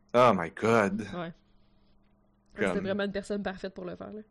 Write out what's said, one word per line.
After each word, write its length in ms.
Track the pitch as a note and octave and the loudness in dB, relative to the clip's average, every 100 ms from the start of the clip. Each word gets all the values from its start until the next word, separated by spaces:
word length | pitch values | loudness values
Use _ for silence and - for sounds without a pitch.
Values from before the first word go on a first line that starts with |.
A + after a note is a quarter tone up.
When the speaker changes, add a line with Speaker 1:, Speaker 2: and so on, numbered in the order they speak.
| _ | _
Speaker 1:
Oh 180 | A#2+ B2 | 6 6
my 160 | F#2+ E2 - | 6 0 -2
God. 440 | G#2+ A#2 G2 G2+ - | 2 4 4 0 -6
Speaker 2:
Ouais. 180 | F3 E3+ - _ _ _ _ _ _ _ _ _ _ _ - | -8 -10 -12 _ _ _ _ _ _ _ _ _ _ _ -2
Speaker 1:
Comme 100 | G#2 | 0
Speaker 2:
C'était 120 | F#3 | 0
vraiment 240 | F#3+ G3 | -2 -2
une 80 | G3+ | -4
personne 300 | G3 G3 G#3 | -6 -6 -6
parfaite 320 | G3 F#3+ F#3+ | -6 -8 -10
pour 100 | F#3+ | -10
le 100 | F3 | -12
faire, 180 | F3+ F#3+ | -12 -12
là. 100 | G#3+ A3 | -14 -16